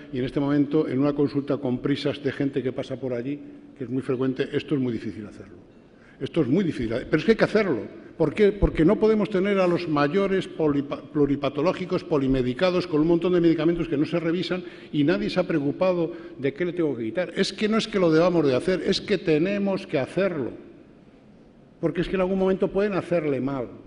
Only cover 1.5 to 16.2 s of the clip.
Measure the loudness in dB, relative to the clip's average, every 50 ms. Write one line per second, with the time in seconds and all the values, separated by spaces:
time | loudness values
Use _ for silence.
1.5 | -2 -2 -2 -2 -2 -2 0 -2 -2 0 -2 -4 -4 -2 -4 -4 -2 -2 -2 -2
2.5 | -2 -2 -4 -4 -4 -6 -6 -8 -8 -8 -6 -4 -4 -4 -4 -6 -8 -8 -10 -16
3.5 | -18 -20 -20 -18 -14 -12 -8 -6 -4 -4 -2 -2 0 0 0 0 0 -2 -2 -2
4.5 | -2 -4 -2 -2 -2 0 0 0 -2 -4 -6 -8 -8 -10 -12 -14 -14 -16 -18 -18
5.5 | -20 -20 -20 -20 -20 -20 -20 -20 -20 -20 -20 -20 -12 -10 -8 -2 0 0 2 2
6.5 | 4 2 2 2 0 -2 -2 -2 -2 -4 -2 0 0 2 4 4 4 4 4 2
7.5 | 4 2 2 2 0 -2 -4 -8 -12 -16 -20 -8 -2 0 0 2 4 4 4 4
8.5 | 4 4 2 2 4 4 4 4 4 4 4 4 4 2 2 0 0 0 0 2
9.5 | 2 2 2 2 2 0 0 0 0 2 2 2 2 2 0 2 0 0 -2 -4
10.5 | -2 0 0 2 2 0 -2 -4 -6 -10 -8 -4 0 2 2 2 2 0 -2 -2
11.5 | -2 0 0 0 0 -2 -2 -4 -4 -4 -2 0 0 2 2 2 2 2 0 0
12.5 | 0 0 0 2 2 0 0 0 2 2 4 4 4 2 2 2 2 4 4 4
13.5 | 4 4 2 0 0 0 -2 -2 0 0 0 0 -2 -2 0 0 -2 -2 -2 -2
14.5 | -4 -6 -6 -10 -16 -18 -12 -4 -2 0 2 2 2 0 -2 -2 0 -2 0 0
15.5 | 0 -2 0 -2 0 0 2 2 2 0 -2 -4 -6 -8